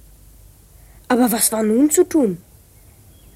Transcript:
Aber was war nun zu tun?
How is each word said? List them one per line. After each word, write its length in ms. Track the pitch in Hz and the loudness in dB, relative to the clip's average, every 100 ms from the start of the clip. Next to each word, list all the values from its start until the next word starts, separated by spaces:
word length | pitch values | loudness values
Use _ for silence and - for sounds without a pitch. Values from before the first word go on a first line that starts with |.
| - - - - - - - - - - - | -20 -20 -20 -20 -20 -20 -20 -20 -20 -14 -4
Aber 240 | 247 247 | 0 0
was 200 | 220 - | 0 -4
war 100 | 220 | -2
nun 280 | 214 226 302 | 0 2 2
zu 120 | - | 2
tun? 380 | 349 320 226 170 - - _ - - - - - - | 0 0 -2 -4 -14 -20 _ -20 -20 -20 -20 -20 -6